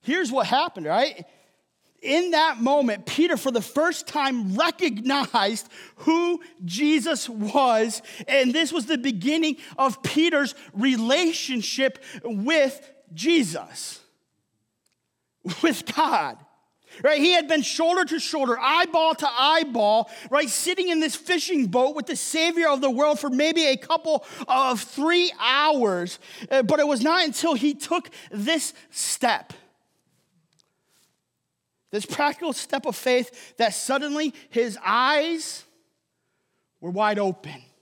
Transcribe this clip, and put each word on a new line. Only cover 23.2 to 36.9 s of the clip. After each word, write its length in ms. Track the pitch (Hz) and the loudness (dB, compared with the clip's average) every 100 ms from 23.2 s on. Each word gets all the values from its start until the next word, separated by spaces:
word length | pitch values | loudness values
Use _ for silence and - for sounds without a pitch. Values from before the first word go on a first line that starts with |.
| 285 | -2
maybe 360 | 254 311 330 | 0 2 2
a 120 | 302 269 | 0 0
couple 480 | - 320 330 294 - - 240 | -2 -4 0 -2 -4 -14 0
of 340 | 262 262 233 | 2 2 0
three 500 | - - 311 349 349 - | -6 -2 2 2 0 0
hours. 800 | 233 269 302 294 220 180 175 - - - 208 | 0 2 2 2 2 0 -4 -10 -18 -18 0
Uh, 100 | 269 | 2
but 160 | 226 302 | 4 2
it 80 | 294 | 2
was 140 | 262 | 2
not 240 | 277 349 | 2 2
until 300 | 320 - 330 | 0 0 0
he 180 | 254 285 | 2 0
took 360 | 285 - 339 - - - | -2 -4 -4 -4 -20 -14
this 440 | 208 214 320 - - - | -6 -2 -2 -2 -12 -14
step, 640 | - - - 240 170 - - _ _ _ _ _ _ _ _ _ _ _ _ _ _ _ _ _ _ _ _ _ _ _ | -8 -6 -2 0 -2 -6 -20 _ _ _ _ _ _ _ _ _ _ _ _ _ _ _ _ _ _ _ _ _ _ _
this 140 | 208 | -8
practical 480 | - - 294 277 339 | -6 -2 -2 -2 -6
step 320 | - - 277 | -6 -6 -4
of 100 | 302 | -4
faith, 600 | 208 254 254 247 - - - | -4 0 0 0 -12 -20 -2
that 160 | 226 | -2
suddenly 600 | - - 269 294 294 311 - - | -2 -2 -2 -2 -2 -4 -6 -4
his 280 | 233 240 190 | -2 -2 -2
eyes 800 | 185 226 254 294 320 330 - - - _ _ _ _ _ _ _ _ _ _ _ | 0 2 2 2 0 -4 -6 -12 -18 _ _ _ _ _ _ _ _ _ _ _
were 100 | 165 | -8